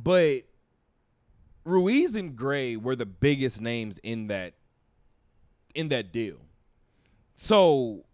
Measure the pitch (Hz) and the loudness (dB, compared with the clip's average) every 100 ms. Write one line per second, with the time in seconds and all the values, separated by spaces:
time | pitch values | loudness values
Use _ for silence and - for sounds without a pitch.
0 | 123 185 165 131 - _ _ _ _ _ | 2 4 4 2 -6 _ _ _ _ _
1 | _ _ _ _ _ _ 160 185 185 262 | _ _ _ _ _ _ 0 2 4 2
2 | 349 214 180 123 135 143 127 113 117 131 | 2 -2 -8 -8 -4 -4 -4 -6 -6 -6
3 | 107 92 143 139 131 104 113 117 110 90 | -6 0 0 2 -2 -4 -6 -6 -8 -12
4 | - 113 107 98 90 - _ _ _ _ | -10 -8 -6 -8 -8 -16 _ _ _ _
5 | _ _ _ _ _ _ _ 147 156 131 | _ _ _ _ _ _ _ -8 -4 -4
6 | 98 113 110 67 71 _ _ _ _ _ | -4 -6 -6 -8 -20 _ _ _ _ _
7 | _ _ _ - - 214 180 139 123 101 | _ _ _ -10 2 6 6 4 0 -6
8 | - | -14